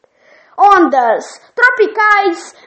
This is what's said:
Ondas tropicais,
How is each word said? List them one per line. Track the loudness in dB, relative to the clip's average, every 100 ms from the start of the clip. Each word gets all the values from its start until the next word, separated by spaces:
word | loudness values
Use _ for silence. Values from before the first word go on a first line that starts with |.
| _ _ _ _ _ 0
Ondas | 2 4 2 0 0 -2 -6 -20 _ -2
tropicais, | 0 0 -2 0 0 0 -2 -6 -12 -20